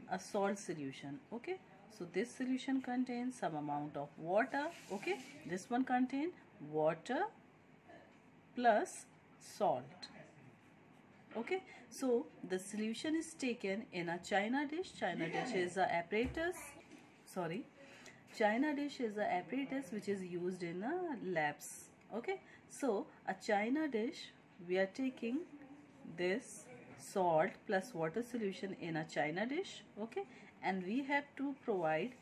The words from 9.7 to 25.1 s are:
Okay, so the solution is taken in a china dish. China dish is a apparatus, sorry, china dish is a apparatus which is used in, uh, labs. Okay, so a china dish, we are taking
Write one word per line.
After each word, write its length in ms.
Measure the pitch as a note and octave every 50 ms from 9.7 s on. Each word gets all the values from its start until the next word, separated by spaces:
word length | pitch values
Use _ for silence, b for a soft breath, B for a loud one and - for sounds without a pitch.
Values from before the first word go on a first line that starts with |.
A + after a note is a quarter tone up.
| C#3+ B2+ B2+ - - - - - - - - - - - - - - - - - - - - - - - - - - - - - -
Okay, 280 | G#3+ A#3 - F4+ F#4+ - B B B B B
so 380 | - - C4+ B3+ A#3+ A#3+ D#4 - - - - F3+
the 120 | F#3 F#3+
solution 560 | F#3+ - - G#3 G#3+ A3 A3+ - - D#4+ D4+
is 180 | E4 D#4+ - -
taken 540 | - C4+ B3+ A#3 A#3+ - G3 G3 A3 - -
in 160 | - F3+ E3+ E3+
a 120 | E3+ F3+
china 460 | F#3 - G#3 G3 G3+ A3 B3+ C#4 D4+ C#4
dish. 220 | D#4 E4+ F#4+ - - -
China 300 | A3+ F#3+ E3+ - E3 E3
dish 260 | D#3+ D#3+ - B3+ A3
is 220 | F#3 F3 F3+ F3+
a 160 | F#3+ F3+ -
apparatus, 640 | E3+ E3+ E3+ - G3+ G#3+ B3 B3+ - E4 E4 F4 F4+ - - - - - - - - - - - - - -
sorry, 400 | - - F#3+ F3 D#3+ E3 A3+ D#4 - - B B B B B B B B B B - - -
china 380 | A3 G#3 A3 A#3+ C#4+ D4+ C#4+
dish 240 | C#4 C#4+ C#4+ - -
is 180 | B3 G#3+ G3+ G#3
a 140 | G3+ - -
apparatus 580 | F3+ F3 D#3+ A#3+ C4+ C#4 C4 C4 C4+ C#4 -
which 160 | A3+ G#3 - G3+
is 140 | G3+ G3
used 400 | F#3 F3 F3 E3+ F3 F3+ F#3 F3
in, 220 | F3+ E3+ E3 F3+ G#3
uh, 320 | B3+ E4+ F#4 F4+ E4 C4+ G3+ E3+
labs. 600 | F#3 F3+ D#3+ D3+ D3 D3 - - - - - - - - - - - -
Okay, 260 | G#3+ - - G4 F#4 B B B B B B
so 380 | - - C#4+ C4 G3+ G#3 D4+ - - - - -
a 60 | F#3+
china 540 | - - - G#3+ G3+ G#3 A#3 C4+ D#4 D#4+ D4
dish, 440 | B3 G#3+ G#3+ C#4 F4+ - - - - - - - - - F3 F3
we 100 | F3+ F#3+
are 120 | F#3+ F#3+ -
taking 460 | - C4 C4